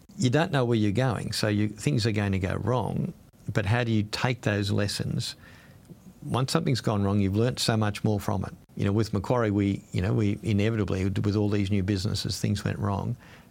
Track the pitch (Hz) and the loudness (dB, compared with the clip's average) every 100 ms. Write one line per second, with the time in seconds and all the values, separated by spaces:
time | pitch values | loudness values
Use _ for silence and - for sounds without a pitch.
0 | - - 135 143 165 139 120 117 104 95 | -16 -2 0 2 2 0 2 2 2 2
1 | 131 98 - - 110 104 107 - - 139 | 0 -2 -4 -2 0 2 0 -2 -2 0
2 | 110 107 101 95 92 92 101 123 67 - | 0 0 0 0 0 -2 0 0 -2 -4
3 | - - - - - - 98 117 117 110 | -6 -8 -18 -14 -4 0 2 2 2 0
4 | 104 - 127 127 - 101 101 104 104 - | 0 0 -2 0 0 0 0 0 0 -2
5 | - - - - - - - - - - | -4 -4 -6 -10 -18 -20 -20 -20 -20 -20
6 | - - - 117 131 160 170 123 - 104 | -20 -16 -4 -2 2 0 2 0 0 2
7 | 98 104 98 101 123 127 - 110 107 104 | 2 2 2 2 2 0 0 2 0 0
8 | 113 104 104 101 92 - - - 104 101 | 0 0 -2 -4 -4 -10 -14 -4 0 0
9 | 107 104 - 123 110 101 98 98 - - | 0 -2 0 2 2 2 2 0 -4 -2
10 | 92 120 104 104 - 101 104 113 92 95 | 0 2 0 0 0 2 2 0 0 0
11 | 98 98 104 101 104 101 98 104 92 98 | -2 0 0 2 2 0 0 0 0 0
12 | 92 101 - - - 98 104 98 101 98 | -2 -4 -4 -2 -2 -2 -2 -2 -2 -2
13 | 104 123 - - - | -4 -6 -10 -20 -20